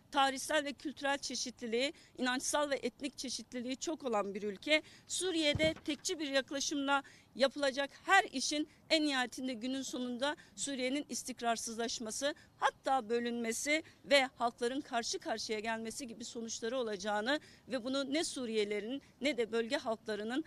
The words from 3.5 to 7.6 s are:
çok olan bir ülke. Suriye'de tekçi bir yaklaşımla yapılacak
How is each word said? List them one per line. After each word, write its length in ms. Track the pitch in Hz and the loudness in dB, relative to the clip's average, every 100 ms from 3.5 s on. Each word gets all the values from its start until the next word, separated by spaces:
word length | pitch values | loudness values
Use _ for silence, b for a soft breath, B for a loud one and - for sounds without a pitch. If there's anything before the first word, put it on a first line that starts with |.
| 247 247 262 | -6 -4 -4
çok 280 | - 311 | -4 -4
olan 300 | 269 208 202 | 0 0 0
bir 80 | 196 | -2
ülke. 400 | 208 190 294 302 B B B | -4 -4 2 2 B B B
Suriye'de 680 | - 359 330 294 294 311 320 | -4 0 2 2 4 2 0
tekçi 340 | - 285 - 320 | -4 -4 -4 -4
bir 100 | 294 | 0
yaklaşımla 720 | 269 247 277 - 294 277 277 - B B | 0 0 -2 -2 0 2 2 0 B B
yapılacak 560 | - 262 294 | 2 2 2